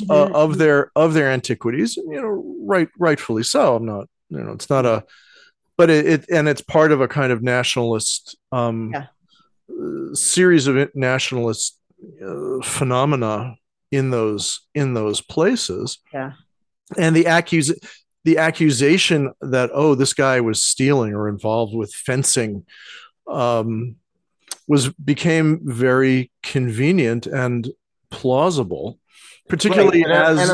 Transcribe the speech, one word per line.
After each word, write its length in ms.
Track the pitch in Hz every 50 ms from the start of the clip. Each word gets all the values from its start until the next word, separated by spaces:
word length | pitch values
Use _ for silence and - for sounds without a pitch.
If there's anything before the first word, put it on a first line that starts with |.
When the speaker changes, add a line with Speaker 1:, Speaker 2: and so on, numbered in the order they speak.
| 208 180
Speaker 1:
uh, 160 | 156 147 143
Speaker 2:
Mm-hmm. 80 | - -
Speaker 1:
of 220 | 151 156 156 147
their, 340 | - 160 151 143 143 139 - -
of 180 | 147 160 165 156
their 160 | 160 143 135
antiquities, 680 | 131 123 - - 117 - - 113 123 147 214 233 -
you 240 | - 392 311 302 277
know, 340 | 247 214 202 196 - - - - 208
right, 220 | 196 196 180 160 - _
rightfully 460 | - 175 160 147 - - - 113 107 113
so. 320 | - - 294 254 151 120
I'm 100 | 110 117
not, 220 | 113 104 98 - - _ _ _ -
you 100 | - 69
know, 120 | - - 107
it's 160 | - - -
not 160 | 143 131 123
a, 180 | 120 110 107 - _ _ _ _ _ _ - _ _ _ _ _ _ _
but 120 | - 170 165
it, 160 | 156 151 151
it, 200 | 165 160 143 - -
and 180 | 175 156 147
it's 140 | 151 143 -
part 300 | - - - 156 156 156
of 100 | 151 131
a 60 | 131
kind 240 | - - 147 135 127
of 100 | 123 110
nationalist, 960 | 120 127 123 123 120 - - 127 120 117 113 107 - - - - - - - _ _ _
um, 400 | 131 123 120 117 113 113 113 110 131
Speaker 2:
Yeah. 140 | 143 139 - _ _ _ _ _ _ _ _ _ _ _ -
Speaker 1:
uh, 440 | 349 - - - - - - 71 143
series 540 | - - - - 180 185 180 175 151 127
of 220 | 139 127 135 143 - -
nationalist, 840 | 139 131 127 131 131 - - 131 123 120 113 110 - - - - _ _ _ _ _ - - - - 95
uh, 380 | 95 - - - - 131 131 -
phenomena 920 | - - - 139 127 127 127 135 147 147 127 117 110 107 104 117 123 113 - _ _ _ _ _ -
in 180 | 139 139 135 131
those, 560 | 127 117 110 107 104 98 - - - - _ _ -
in 180 | 147 143 131 123
those 280 | 110 107 107 104 -
places. 760 | - - - 156 165 220 262 - - - 90 - - 120 - - _ _ -
Speaker 2:
Yeah. 200 | 139 131 139 135 - _ _ _ _ _ _ _ _ _ - -
Speaker 1:
And 180 | - 170 160 160
the 80 | 160 170
accus-, 480 | 170 165 170 165 - 175 160 139 147 170 - - - - - _ _ _ _ -
the 140 | 160 160
accusation 920 | 156 160 160 - - 160 151 131 113 143 143 175 190 - - 170 147 139 135 - -
that, 300 | - 135 127 127 127 113 -
oh, 220 | 139 151 156 139
this 180 | 127 139 - -
guy 260 | - 135 135 131 123
was 240 | 117 110 107 - -
stealing 500 | - - - 131 139 143 131 113 107 101
or 140 | 104 107
involved 460 | 107 104 98 - 107 110 117 117 104 107
with 160 | 113 104 - -
fencing, 720 | - - 139 127 135 135 - - 131 110 107 101 101 - _ - - - - - - - - _ _ _
um, 680 | - - 147 123 120 120 113 110 113 110 110 120 120 117 - _ _ _ _ _ _ _ _ _ - - - _
was, 220 | - 147 139 120 139
became 680 | - - 143 143 143 - - 170 160 160 156 156 156 165 -
very 680 | 139 117 117 127 131 127 131 135 131 127 127 123 - _ _ -
convenient 840 | - - 139 127 120 110 113 135 160 190 180 127 113 117 120 -
and 420 | - - 135 127 123 123 120 117 131 - _ _ _ _ _ _ -
plausible, 880 | - - - 127 127 135 160 185 170 139 110 87 85 67 80 113 - _ _ _ _ _ - - - _ _ -
particularly 540 | 180 156 - 190 185 208 196 196 170 170 160
Speaker 3:
Right, 80 | 156
and 20 | 170
I, 180 | 175 165 160
Speaker 1:
as 180 | 160 156 180
Speaker 3:
and 20 | 185